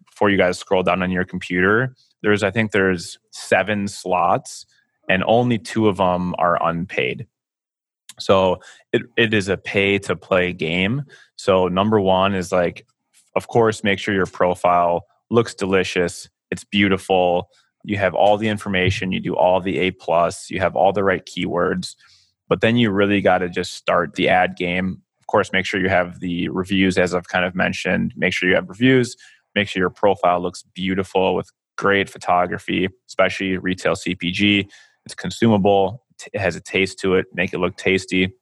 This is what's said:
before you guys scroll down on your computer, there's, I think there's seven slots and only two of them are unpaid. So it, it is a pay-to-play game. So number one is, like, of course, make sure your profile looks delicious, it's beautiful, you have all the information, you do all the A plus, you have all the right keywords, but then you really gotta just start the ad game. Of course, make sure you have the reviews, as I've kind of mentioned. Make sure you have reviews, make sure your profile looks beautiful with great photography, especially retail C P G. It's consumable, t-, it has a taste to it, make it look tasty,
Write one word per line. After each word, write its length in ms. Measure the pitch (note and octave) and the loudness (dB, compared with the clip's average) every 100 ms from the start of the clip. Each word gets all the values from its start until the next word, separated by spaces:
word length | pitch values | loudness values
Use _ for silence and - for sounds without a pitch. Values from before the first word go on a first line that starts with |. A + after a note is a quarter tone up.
before 240 | _ - G#2 | _ -2 2
you 80 | G2 | 2
guys 220 | F2+ F2+ | 2 -2
scroll 240 | - F#2+ | -2 0
down 200 | F#2 F#2 | 2 0
on 80 | F#2 | 0
your 140 | F#2 | -2
computer, 720 | F2+ F#2 - F2+ F#2+ A2 C3 - _ _ | -4 -8 -4 0 2 2 0 -8 _ _
there's, 200 | G#2+ G2+ | 0 0
I 80 | G2+ | 0
think 200 | A#2 G#2+ | -2 0
there's 480 | G#2 F#2+ F2 - - _ | 2 2 0 -6 -18 _
seven 560 | - - G#2 F#2+ G2+ G2 | -18 0 0 2 -2 -4
slots 800 | - F2+ F2 F2 B2 - - - _ _ _ - | -8 -2 0 2 0 -4 -18 -20 _ _ _ -2
and 160 | F#2+ - | 0 2
only 320 | A#2 B2 A2 | 2 2 -2
two 300 | - A2+ G#2+ | -4 0 0
of 80 | F#2+ | 2
them 380 | F#2 F2+ F2+ - | 0 0 -2 -2
are 240 | F2 E2+ | 0 2
unpaid. 640 | E2+ E2+ - - B1 - - _ _ _ _ _ _ _ - - | 0 -2 -4 -4 -4 -6 -12 _ _ _ _ _ _ _ -20 -6
So 400 | - F#2+ F#2 F2 - - _ | 2 4 4 0 -8 -20 _
it, 100 | E3 - - | -4 -2 0
it 160 | A2+ | 2
is 160 | G#2+ F#2+ | 2 0
a 80 | F2+ | -4
pay-to-play 960 | - G2+ G2 G2+ - F2 - F#2 F2+ | -2 0 2 2 0 -6 0 0 0
game. 520 | F2 D#2 F2+ G2 C#3 - - _ - | -4 -4 0 0 -2 -8 -18 _ -6
So 300 | - F#2 F2+ | 0 2 2
number 300 | F#2 G#2+ G#2+ | 2 2 2
one 360 | F#2 F#2 G2 | 2 2 2
is, 180 | F#2+ F2 | 0 -2
like, 340 | F#2 E2+ - - _ _ _ _ | 0 0 -4 -16 _ _ _ _
of 140 | - - | -6 0
course, 340 | A#2+ A2 - | 2 2 2
make 160 | G#2 F#2+ | -2 -2
sure 160 | A2 | -2
your 120 | G2 F2 | -2 -2
profile 800 | - F2+ F2+ F2+ F2 F2 F2 - _ _ | 0 0 2 2 4 2 0 -6 _ _
looks 260 | A2+ A2 | 0 0
delicious, 720 | - F#2+ F#2+ F2+ F2+ F2 - - _ _ | -4 0 0 2 -2 -2 -4 -18 _ _
it's 100 | F2+ | -10
beautiful, 840 | - G2+ G2+ F#2 - F#2 F2+ F2 - _ _ _ | -2 0 2 0 0 2 2 0 -4 _ _ _
you 140 | - G2 | -6 -2
have 180 | F#2+ | 0
all 220 | - G2 G#2 | 2 2 2
the 100 | A2 | 0
information, 640 | G#2 G#2 F#2 F#2 - F#2 | -4 -4 0 0 0 -4
you 80 | F#2 | -4
do 160 | F2 | -4
all 260 | - F2+ F#2 | 0 2 2
the 160 | F#2+ C#2+ | 0 0
A 100 | F#2 | -2
plus, 580 | F#2+ - E2 E2+ - - | -2 -2 0 0 -2 -10
you 120 | F#2 | -4
have 160 | F2 - | -2 2
all 160 | F#2+ | 0
the 100 | G2 | 2
right 240 | G2 F2+ - | 0 -2 -4
keywords, 720 | F2+ F2 F2 F2+ F#2 - - _ _ _ _ - | -8 -4 -2 -2 -2 -6 -14 _ _ _ _ -4
but 120 | - | 0
then 160 | A2+ A#2+ | 2 2
you 160 | A2+ | 2
really 280 | G2 G2+ G2+ | 2 2 2
gotta 280 | F#2 F#2 F2+ | 4 2 0
just 260 | F2+ F2+ | -4 -6
start 400 | - - F2+ E2 | -6 -2 0 0
the 140 | - E2+ | 0 2
ad 280 | F#2 F2+ F#2 | 2 2 -2
game. 460 | F2 F#2 F#2 - _ _ | -4 -2 -4 -6 _ _
Of 80 | - | -2
course, 260 | G#2+ G2 | 0 2
make 140 | F#2+ F#2 | -2 -2
sure 140 | G2 | -2
you 80 | F#2+ | 2
have 320 | F2+ F2 F2 | 2 0 -6
the 280 | F2+ F2 E2+ | -6 -4 -4
reviews, 460 | F#2+ F#2 F#2+ F#2+ F#2 | -4 -2 2 2 2
as 160 | F2 | 0
I've 140 | F2 - | -2 -2
kind 180 | F#2 | -2
of 120 | F2+ F#2 | -2 -2
mentioned. 580 | F#2 F#2 F2+ F#2 F#2 - | -2 -2 -2 -2 -2 -2
Make 160 | F2+ | -4
sure 160 | - F#2 | 0 0
you 60 | |
have 140 | F2 F2+ | 0 -2
reviews, 480 | F#2+ C3 C3 A#2+ - - _ _ G2+ | 0 4 4 2 -6 -20 _ _ -4
make 100 | G2 | -4
sure 140 | F#2+ | -2
your 100 | F2+ | -2
profile 500 | - G2+ F#2 F2 F2 | 2 0 2 2 0
looks 220 | F2+ - | -2 -8
beautiful 720 | - F2+ F#2 F#2+ F#2 F#2+ F#2 | -16 -8 -4 -4 -2 0 0
with 160 | F2+ - _ _ - | 0 -6 _ _ -2
great 320 | G2 G2 F#2+ | 2 2 0
photography, 800 | - - F2+ F2+ G2 - F#2 F#2+ - - | -6 0 0 0 -4 -4 -2 -4 -6 -8
especially 480 | - F#2 - F#2+ F#2 | 0 0 0 -4 -2
retail 400 | F#2 F#2 F2 E2+ | -4 -2 -2 -2
C 180 | - | -4
P 160 | F#2 F2 | -4 -4
G. 380 | G2 G2+ G2+ G2 - _ _ - | 0 2 2 0 -10 _ _ -18
It's 80 | - | -10
consumable, 880 | F#2 - A#2 G#2 G2+ G2 F#2+ A#2+ _ - | -10 0 2 4 4 4 2 -4 _ -20
t-, 120 | - | -10
it 80 | G#2+ | -4
has 140 | F#2+ | -2
a 60 | D#2+ | -4
taste 400 | - F#2+ F#2+ - | -4 -2 -2 -2
to 160 | F#2+ F#2 | 0 0
it, 100 | E2 | 0
make 180 | - F#2 | -6 -4
it 60 | E2+ | -4
look 180 | F2 - | -4 -2
tasty, 560 | F#2+ F#2+ - F#2 F#2 - | 0 0 0 0 -2 -4